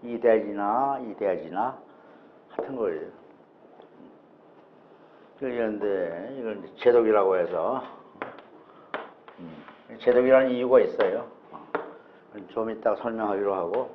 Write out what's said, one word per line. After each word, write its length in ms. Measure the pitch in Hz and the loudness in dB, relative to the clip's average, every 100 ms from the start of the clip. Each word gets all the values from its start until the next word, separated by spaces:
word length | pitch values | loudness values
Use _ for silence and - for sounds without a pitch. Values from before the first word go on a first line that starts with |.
이 180 | 120 117 | -8 0
대지나 760 | 120 110 101 101 101 113 139 139 | 4 4 2 -4 -2 0 0 -2
이 140 | 120 | -8
대지나 640 | 101 101 90 76 87 120 135 - - - - - - - | -4 -2 -2 -4 -4 -4 -6 -18 -20 -20 -20 -20 -20 -16
같은 260 | - - 131 | -10 -8 -4
거예요. 320 | 104 78 87 - - - - _ - - - - 78 - - - - - - - - - - - - - | -4 -4 -10 -16 -20 -20 -20 _ -20 -20 -20 -20 -20 -20 -20 -20 -20 -20 -20 -20 -20 -20 -20 -20 -20 -10
그런데 1000 | 135 120 113 107 101 98 87 82 107 135 | -8 -2 -2 -2 -2 -2 -4 -6 -10 -10
이걸 200 | 113 101 | -8 -10
이제 160 | 85 - | -12 0
제독이라고 600 | 123 120 110 107 95 92 | 6 6 6 4 4 2
해서, 460 | 87 87 87 131 - - - - - - - - - - - - - - - - | 0 0 -2 -4 -6 -16 -20 -14 -14 -14 -20 -20 -20 -20 -14 -12 -12 -20 -20 -18
음, 260 | 85 76 - - - 113 | -18 -18 -20 -20 -20 -4
제독이라는 520 | - 123 123 131 131 | 2 4 6 6 6
이유가 300 | 123 123 127 | 0 4 4
있어요. 460 | 104 - 98 104 - - - | 4 2 0 0 -6 -16 -20
어, 160 | - - - - - - - - 107 95 | -20 -10 -10 -8 -16 -20 -20 -20 -18 -10
좀 220 | - 113 | -6 -6
이따가 260 | 110 117 104 | -2 0 0
설명하기로 520 | 120 113 107 98 101 | -4 -4 -2 0 0
하고 360 | 95 85 104 127 | 0 -2 -4 -4